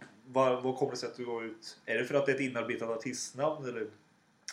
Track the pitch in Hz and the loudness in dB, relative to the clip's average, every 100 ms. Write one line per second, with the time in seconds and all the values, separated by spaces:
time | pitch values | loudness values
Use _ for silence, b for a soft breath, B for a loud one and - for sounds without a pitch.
0 | - - 131 131 131 123 127 127 135 123 | -16 -20 -2 4 6 6 2 2 0 0
1 | 120 - 120 113 113 110 - - - 110 | -6 -6 -4 -4 -4 -8 -14 -12 -2 0
2 | 127 143 139 135 135 117 117 110 117 113 | 2 2 4 2 2 -2 -2 -2 -2 -2
3 | 123 127 - 127 156 151 127 113 107 - | -4 -6 -6 -2 0 0 -6 -6 -6 -10
4 | _ _ _ _ - | _ _ _ _ -16